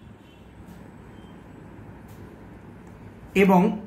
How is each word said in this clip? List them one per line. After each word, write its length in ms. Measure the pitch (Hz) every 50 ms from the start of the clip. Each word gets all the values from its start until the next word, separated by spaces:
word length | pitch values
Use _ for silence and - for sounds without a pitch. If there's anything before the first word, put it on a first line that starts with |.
| - - - - - - - - - - - - - - - - - - - - - - - - - - - - - - - - - - - - - - - - - - - - - - - - - - - - - - - - - - - - - - - - - - - 190 202
এবং 180 | 185 190 180 190 220 214 - -